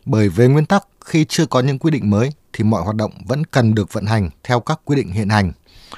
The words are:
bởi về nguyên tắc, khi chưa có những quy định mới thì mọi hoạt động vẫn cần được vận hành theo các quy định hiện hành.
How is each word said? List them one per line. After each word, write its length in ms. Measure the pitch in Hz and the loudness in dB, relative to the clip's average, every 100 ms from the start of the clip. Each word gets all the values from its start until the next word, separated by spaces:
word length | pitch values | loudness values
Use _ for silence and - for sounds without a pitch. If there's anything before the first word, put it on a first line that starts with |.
| - | -2
bởi 240 | 107 104 | 0 2
về 180 | 85 127 | 4 4
nguyên 180 | 147 156 | 4 2
tắc, 220 | 196 - _ - | 0 -2 _ -4
khi 200 | 160 156 | 0 0
chưa 200 | - 156 | 0 0
có 140 | 127 | 0
những 200 | 135 135 | 0 -2
quy 120 | 165 | -2
định 180 | 135 104 | 0 0
mới 200 | 101 135 147 _ | 2 0 -6 _
thì 100 | - | -4
mọi 200 | 107 107 | -2 0
hoạt 120 | 98 107 | -2 -4
động 160 | 107 - 95 | -6 -6 -6
vẫn 180 | 135 156 | -4 -2
cần 300 | 135 113 107 | 0 2 2
được 180 | 92 | -2
vận 120 | 110 98 | -4 -2
hành 240 | 110 87 - | -2 -2 -6
theo 160 | - 123 | -4 -2
các 200 | - 160 - | -2 -6 -4
quy 100 | 139 | -4
định 160 | 104 | -2
hiện 180 | 98 101 | -4 0
hành. 220 | 107 92 - _ - - | 2 0 -4 _ -20 -20